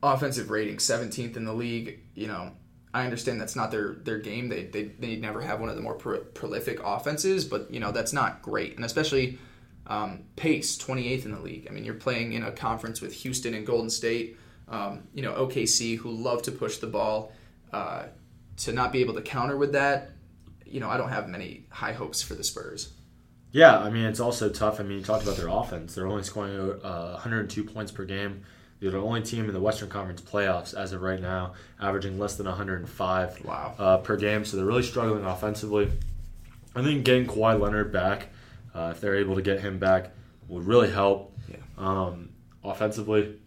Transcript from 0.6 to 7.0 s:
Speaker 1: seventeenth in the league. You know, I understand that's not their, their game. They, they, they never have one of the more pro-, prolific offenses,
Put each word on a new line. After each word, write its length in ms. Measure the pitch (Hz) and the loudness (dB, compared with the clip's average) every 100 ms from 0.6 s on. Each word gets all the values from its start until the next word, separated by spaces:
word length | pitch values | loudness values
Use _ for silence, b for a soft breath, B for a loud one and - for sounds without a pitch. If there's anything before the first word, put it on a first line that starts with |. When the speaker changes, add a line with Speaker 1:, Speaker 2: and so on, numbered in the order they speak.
| 107 104 | -2 0
Speaker 1:
seventeenth 580 | - 117 113 110 117 117 | 0 2 0 -6 -6 -6
in 80 | 113 | -4
the 80 | |
league. 460 | 110 120 117 113 - - - | -4 -2 -4 -6 -12 -18 -8
You 120 | 107 | -6
know, 240 | 98 90 - - - - | -6 -8 -14 -20 -20 -8
I 100 | 123 127 | -4 -2
understand 340 | 117 - 117 | -2 -2 -2
that's 160 | 110 - | -4 -2
not 160 | 110 | -2
their, 220 | 110 101 | 0 -2
their 240 | 87 - 107 | -4 -6 -6
game. 320 | 110 110 123 | -4 -6 -4
They, 160 | 87 92 | -4 -4
they, 180 | 101 | -6
they 320 | 104 - 120 110 | -6 -8 -8 -6
never 260 | 110 107 | -6 -6
have 180 | 135 110 | -4 -4
one 100 | 113 | -4
of 60 | 107 | -6
the 60 | |
more 120 | 110 110 | -6 -6
pro-, 240 | - 104 | -4 -4
prolific 600 | - - - 104 - 113 | -6 -10 -6 -4 -4 -4
offenses, 640 | - 101 | -2 -2